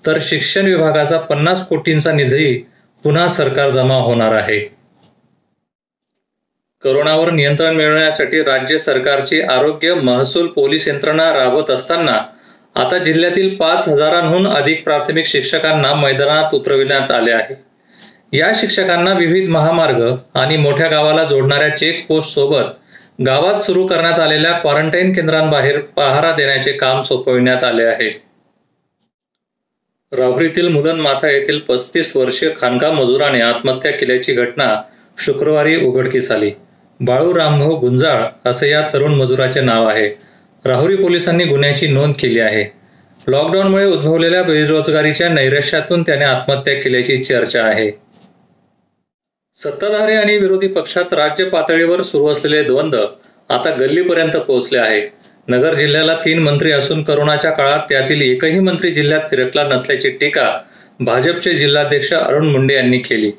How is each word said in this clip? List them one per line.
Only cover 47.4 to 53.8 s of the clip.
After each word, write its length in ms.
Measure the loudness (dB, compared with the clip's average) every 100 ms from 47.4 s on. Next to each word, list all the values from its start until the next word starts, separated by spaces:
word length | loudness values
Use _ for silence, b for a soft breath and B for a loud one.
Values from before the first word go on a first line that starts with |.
| 0 0
आहे. 260 | 0 0 -2 -6 _ _ -20 _ _ _ _ _ _ _ _ _ _ _ _
सत्ताधारी 580 | -10 -10 -6 -2 0 2
आणि 260 | 2 2 2
विरोधी 300 | 2 2 0
पक्षात 440 | -2 -2 -2 -2
राज्य 320 | 0 0 0
पातळीवर 580 | -2 -2 0 0 2 0
सुरू 260 | -2 0 0
असलेले 340 | 0 0 0
द्वंद्व 420 | 2 0 0 -2 -2 -6 B B _
आता 220 | -2 -2
गल्लीपर्यंत 680 | -2